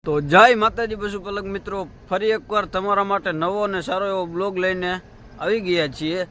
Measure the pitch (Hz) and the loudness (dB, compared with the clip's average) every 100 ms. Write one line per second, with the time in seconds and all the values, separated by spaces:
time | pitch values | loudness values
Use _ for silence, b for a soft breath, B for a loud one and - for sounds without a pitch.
0 | 156 147 143 180 240 233 220 226 226 214 | 0 -2 4 8 8 6 2 0 -6 -4
1 | 208 202 190 202 196 196 196 196 170 - | -6 -6 -6 -8 -6 -8 -8 -8 -8 -14
2 | - 185 214 220 - 214 185 190 202 202 | -4 0 0 0 0 -2 0 -4 0 0
3 | 196 196 185 160 170 202 208 190 151 185 | 2 0 -2 -2 -2 0 -2 -2 -2 -2
4 | 202 190 170 170 196 185 185 185 180 185 | -2 -2 -4 -4 -4 0 -2 0 -4 -6
5 | - - - - 165 226 185 175 151 123 | -10 -20 -20 -8 -2 -2 0 0 0 -2
6 | 156 180 180 | -4 -4 -6